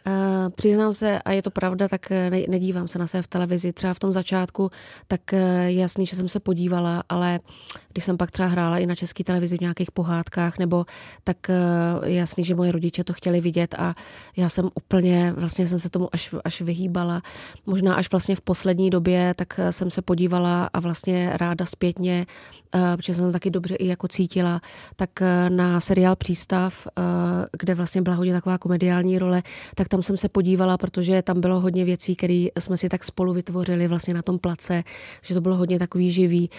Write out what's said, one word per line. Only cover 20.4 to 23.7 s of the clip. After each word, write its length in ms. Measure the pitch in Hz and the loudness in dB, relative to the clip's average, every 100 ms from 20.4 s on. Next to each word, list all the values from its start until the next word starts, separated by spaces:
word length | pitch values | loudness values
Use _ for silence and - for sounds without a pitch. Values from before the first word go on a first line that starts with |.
| 175 175 180 | 2 2 0
a 80 | - | -2
vlastně 500 | 170 165 - 180 180 | -2 -2 0 0 0
ráda 320 | 170 175 170 175 | 0 -2 -2 -4
zpětně, 600 | - 175 175 180 175 180 - - - _ | -2 -2 0 0 0 -2 -10 -20 -20 _
eh, 220 | 180 180 175 | 0 2 0
protože 180 | - | -2
jsem 180 | 175 180 | 0 0
taky 180 | 175 185 | 0 0
dobře 240 | 170 175 | -2 -2